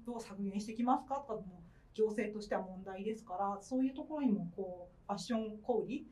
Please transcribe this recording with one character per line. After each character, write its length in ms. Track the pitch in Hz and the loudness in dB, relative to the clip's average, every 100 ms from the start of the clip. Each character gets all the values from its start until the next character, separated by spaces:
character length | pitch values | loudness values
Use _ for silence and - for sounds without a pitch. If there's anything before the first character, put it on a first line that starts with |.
| - | -8
ど 100 | 240 | -8
う 60 | |
削 200 | - 196 | -6 -4
減 160 | 202 202 | -2 -2
し 40 | 214 | -2
て 60 | |
い 40 | 220 | 0
き 60 | |
ま 140 | 240 285 | 4 4
す 80 | - | 2
か 100 | 277 | -4
と 60 | |
か 100 | - | -2
も 280 | 214 202 - - - - | -6 -6 -12 -16 -20 -8
行 140 | - 214 | 2 4
政 260 | 208 208 | 4 0
と 80 | 214 | -2
し 60 | 208 | -2
て 80 | 196 | -2
は 60 | |
問 240 | 185 185 190 | -2 -6 -6
題 180 | 190 | -4
で 100 | 208 220 | -2 -4
す 100 | - | -4
か 100 | 185 | 0
ら、 260 | 196 202 | 0 0
そ 180 | - 262 | 0 4
う 60 | 262 | 4
い 60 | |
う 20 | |
と 80 | 285 | 2
こ 120 | 302 302 | -4 2
ろ 60 | 269 | 4
に 60 | |
も 180 | 196 170 - | 4 2 -4
こ 340 | 190 180 175 | -4 -6 -12
う、 160 | - - | -12 -4
フ 40 | |
ァ 40 | 202 | -4
ッ 20 | |
シ 140 | - | 0
ョ 40 | 226 | 0
ン 200 | 220 214 | 0 -2
小 240 | - 226 - | 0 2 2
売、 180 | 277 - | -2 -6